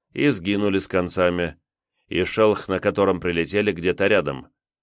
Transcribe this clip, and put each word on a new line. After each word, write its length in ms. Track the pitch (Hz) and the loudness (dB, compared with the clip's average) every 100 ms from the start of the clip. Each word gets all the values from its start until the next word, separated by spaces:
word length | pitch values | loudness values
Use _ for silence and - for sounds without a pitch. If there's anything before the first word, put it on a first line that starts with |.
| _ | _
и 160 | - 143 | -2 0
сгинули 500 | 104 87 101 104 95 | 0 -2 0 0 0
с 80 | - | -2
концами, 720 | 92 87 92 90 87 85 78 _ _ _ _ - | -2 -2 0 0 0 -4 -8 _ _ _ _ -6
и 180 | 82 90 | -2 0
шелх, 420 | - 107 98 - | 2 2 2 -2
на 120 | 92 | -2
котором 420 | 104 95 95 90 | 0 2 2 0
прилетели, 500 | 90 85 80 101 104 | -2 -2 0 0 0
где-то 360 | 85 90 87 101 | 0 0 0 2
рядом. 400 | 101 73 67 - _ _ _ | 2 0 -6 -10 _ _ _